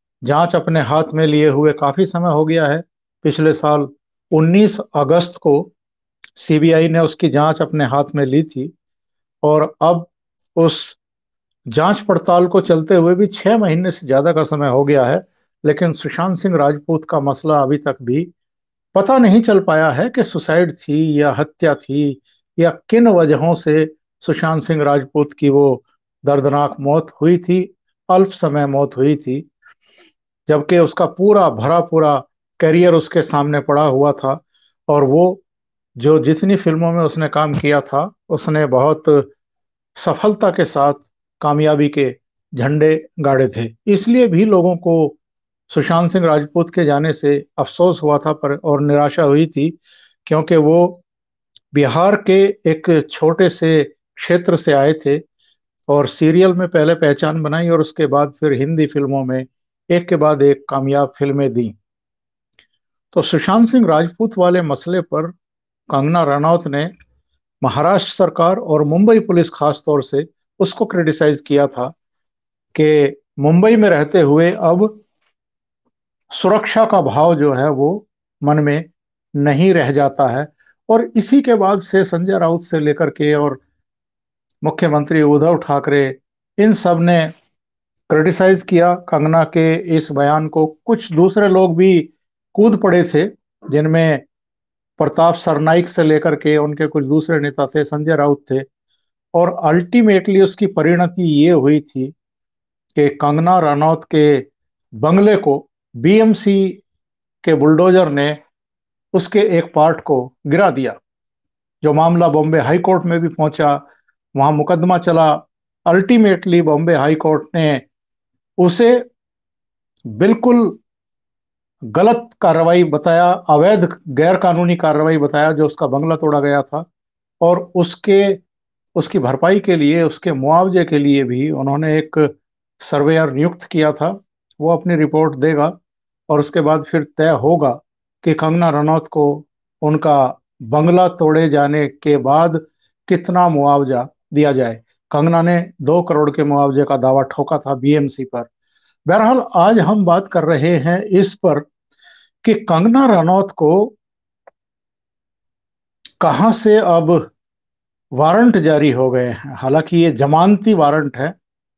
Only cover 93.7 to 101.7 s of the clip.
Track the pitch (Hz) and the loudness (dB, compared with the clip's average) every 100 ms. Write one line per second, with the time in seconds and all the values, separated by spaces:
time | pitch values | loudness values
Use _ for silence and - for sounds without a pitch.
93.7 | 147 156 165 160 139 - _ _ _ _ | -2 0 2 2 0 -6 _ _ _ _
94.7 | _ _ - 143 - 165 170 - 147 156 | _ _ -4 -4 0 0 0 -2 -2 0
95.7 | 165 175 - 156 151 165 147 151 151 151 | 0 0 -2 0 2 0 -2 0 0 -2
96.7 | 147 156 156 135 156 156 160 143 139 135 | -4 -4 -4 -2 -2 0 -4 -4 -6 -4
97.7 | 156 147 151 151 156 143 143 - 135 135 | -4 -4 -6 -4 0 0 -2 -4 -6 -6
98.7 | _ _ _ _ _ _ 170 175 - 160 | _ _ _ _ _ _ -2 -2 -2 0
99.7 | 170 175 240 214 190 190 190 190 - 196 | 0 0 2 4 2 2 2 2 0 -4
100.7 | 196 156 175 175 175 175 147 160 165 135 | -2 0 0 0 -2 -2 2 4 2 2